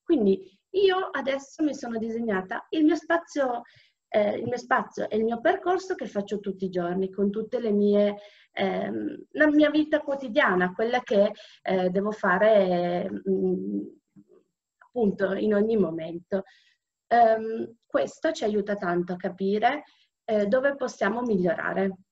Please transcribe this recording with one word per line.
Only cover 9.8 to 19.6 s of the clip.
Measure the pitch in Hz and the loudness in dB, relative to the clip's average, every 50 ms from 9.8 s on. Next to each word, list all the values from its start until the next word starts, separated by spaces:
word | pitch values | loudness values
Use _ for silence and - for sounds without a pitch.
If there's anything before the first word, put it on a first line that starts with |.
| 302 - 311 294 | 0 2 -2 -2
quotidiana, | 294 285 277 277 269 247 208 294 277 226 185 180 208 185 185 | -2 -4 -6 -6 -6 0 2 2 2 4 4 2 0 0 0
quella | - 220 233 247 247 | -2 -2 0 0 -2
che, | 247 - 233 202 202 208 208 - - - - _ | -2 2 4 4 4 4 0 -8 -20 -20 -20 _
eh, | _ - 185 190 185 180 | _ -2 0 0 0 0
devo | 180 196 196 214 | 0 0 -2 -2
fare, | 214 - - 196 180 190 208 214 220 202 190 185 180 175 175 175 175 175 - - | -4 -2 0 0 2 4 6 6 6 6 4 4 2 0 0 0 -2 -2 -4 -4
mm, | 208 196 - 196 190 190 190 185 180 - 95 101 104 101 - - - _ _ _ _ - _ _ _ _ _ _ _ _ _ _ _ _ | -6 -6 -2 -2 0 0 2 0 0 -2 -4 -4 -6 -6 -6 -8 -16 _ _ _ _ -20 _ _ _ _ _ _ _ _ _ _ _ _
appunto | - _ _ 247 226 196 180 - 196 185 190 | -20 _ _ 0 0 0 0 0 -2 -2 -2
in | 196 208 214 208 | -2 0 0 2
ogni | 202 214 220 226 | 2 2 2 2
momento. | 214 180 160 165 165 160 170 165 175 - _ 202 190 - _ _ _ _ _ _ _ _ _ _ _ _ | 0 0 -2 -2 -8 -8 -8 -10 -12 -8 _ -6 -6 -6 _ _ _ _ _ _ _ _ _ _ _ _
Ehm, | _ 226 240 233 220 226 220 220 220 226 226 - - - _ _ | _ 4 6 6 6 4 2 0 -6 -6 -6 -8 -10 -12 _ _
questo | _ - - - 202 - - - 320 320 | _ -2 -2 -2 -2 -6 -2 -2 -2 -2
ci | - 247 | 0 -2
aiuta | 214 208 208 196 208 202 | 0 0 0 -2 -2 -4
tanto | 202 196 175 175 175 175 180 180 | -4 -2 -2 0 -2 -2 -2 -6
a | |
capire, | 180 - 185 180 - 196 196 202 214 | -6 -6 -8 -6 -2 -2 0 0 2